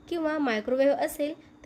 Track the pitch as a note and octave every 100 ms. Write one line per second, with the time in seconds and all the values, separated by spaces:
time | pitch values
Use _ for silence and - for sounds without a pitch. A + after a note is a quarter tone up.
0 | - F4 D#4 D#4 C#4 G#3+ G#3+ C4 C#4 -
1 | D4+ - D4 D#4+ - -